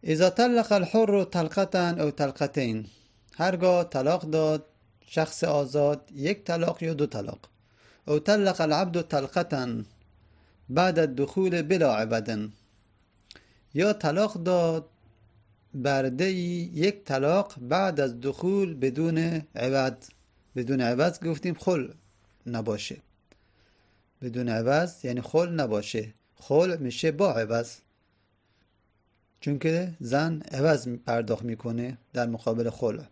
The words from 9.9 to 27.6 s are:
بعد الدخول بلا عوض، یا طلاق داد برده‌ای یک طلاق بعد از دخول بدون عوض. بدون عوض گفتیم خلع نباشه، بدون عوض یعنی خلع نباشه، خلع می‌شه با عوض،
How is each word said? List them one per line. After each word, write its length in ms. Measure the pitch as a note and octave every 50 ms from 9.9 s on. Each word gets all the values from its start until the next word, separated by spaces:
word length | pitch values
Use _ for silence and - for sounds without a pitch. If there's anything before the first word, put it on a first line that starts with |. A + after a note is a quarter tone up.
| _ _ _ _ _ _ _ _ _ _ _ _ _ _ _ -
بعد 300 | B2+ C#3+ F3+ F#3 F3 E3
الدخول 640 | D#3+ D3+ B2+ B2 C#3+ C#3 - F#3+ F#3+ F#3 F3 F3 D#3
بلا 340 | D3 F#3 F#3 D#3+ C#3 A#2
عوض، 520 | G#2 A2 A2 A2+ A2+ G#2+ A#2 A2+ G#2+ G#2+ G#2+ G#2 _ _ _ _ _ _ _ _ _ _ _ _ _ _ _ - - _ _ _ _ _ _ _
یا 180 | C#3 F3+ G#3 G#3
طلاق 500 | G#3 - D#3 D3 F3+ G#3 G#3 G#3+ F3+ E3
داد 480 | F3+ F#3 F3+ E3+ E3 D#3+ D#3+ D#3 - _ _ _ - _ _ _ _ _ _ _ _ _ _ _ _ -
برده‌ای 960 | C#3 B2 C#3 C#3 C3+ C3+ C3 B2 C3 F3 F#3+ F#3+ F#3 F3 F3 F3 F3 E3+ F3 -
یک 300 | D#3 D#3+ G3+ G3+ G3+ -
طلاق 500 | - C3+ C3+ C3+ C#3+ E3+ G3 G3 - - C3+
بعد 400 | A#2+ B2 D3 F3+ G3 F#3+ E3+ C#3+
از 200 | C#3 C3 A#2 A#2+
دخول 540 | A#2+ C3+ C3+ - - F3+ G3 G3+ G3 F3+ E3
بدون 440 | C3+ B2+ C3+ A#2+ C3+ D#3+ E3 E3 D#3+ E3 E3+ E3 D#3+ D3+ - _
عوض. 380 | - A#2 C3 C3+ C3+ C3 C3 A2+ A2+ - - - _ _ _ _ _ _ _ _
بدون 240 | B2+ B2 A#2 C#3 C3
عوض 400 | B2 A#2 B2 B2 D3+ F3+ E3+ -
گفتیم 340 | - E3 E3 D3 - F3+ E3
خلع 400 | - - - F#3 D#3+ B2 - - - _ _ _ _ _ _ _ _ _
نباشه، 500 | A#2+ A#2+ A#2 A2 A2+ G#2+ G#2 - - - - - _ _ _ _ _ _ _ _ _ _ _ _ _ _ _ _ _ _ _ _ _ _ _ -
بدون 260 | B2+ A2+ B2 B2 A#2+
عوض 560 | A2+ A2 A2+ B2 C#3 D3+ E3+ F3 E3+ - -
یعنی 160 | B2+ B2 B2
خلع 300 | A#2+ - - D#3 F3 F3
نباشه، 640 | E3+ D#3+ C#3+ A#2+ G#2+ G#2 G#2 - - A2+ G#2+ G#2+ - _ _ _ _
خلع 420 | _ - - C3+ D3+ F3 F#3 F3
می‌شه 340 | D#3+ C#3+ B2 A#2 - - D#3+
با 220 | D3+ D3 - F#3+ C3
عوض، 440 | A2+ A2+ G#2 A#2 A#2